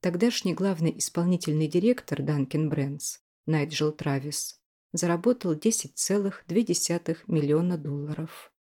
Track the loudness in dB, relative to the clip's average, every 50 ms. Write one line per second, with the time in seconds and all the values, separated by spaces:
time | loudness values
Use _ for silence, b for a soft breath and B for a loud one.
0 | 0 0 0 2 2 2 2 2 0 -2 0 2 0 0 0 2 0 0 0 0
1 | -4 -4 -2 0 2 2 2 2 2 0 0 2 0 2 2 2 4 4 2 2
2 | 0 -6 -4 -4 0 0 0 0 0 0 0 0 0 0 0 0 -2 -2 -4 -6
3 | -8 -10 -10 -12 _ _ _ _ _ 0 0 0 0 0 -2 0 0 0 -2 -2
4 | -2 -2 -2 -2 -2 -4 -6 -6 -8 -8 -10 _ _ _ _ _ _ _ -6 -2
5 | 0 0 0 2 2 2 2 2 0 -2 -2 2 2 0 0 0 -4 -8 _ -6
6 | -2 0 0 2 0 0 -4 -6 -12 _ 0 0 2 2 0 0 0 0 -2 -2
7 | -2 -4 -6 -6 -4 0 0 2 2 4 2 2 2 2 -2 -2 -4 -6 -6 -6
8 | -4 -6 -6 -6 -8 -10 -10 -18 -20 -20 _ _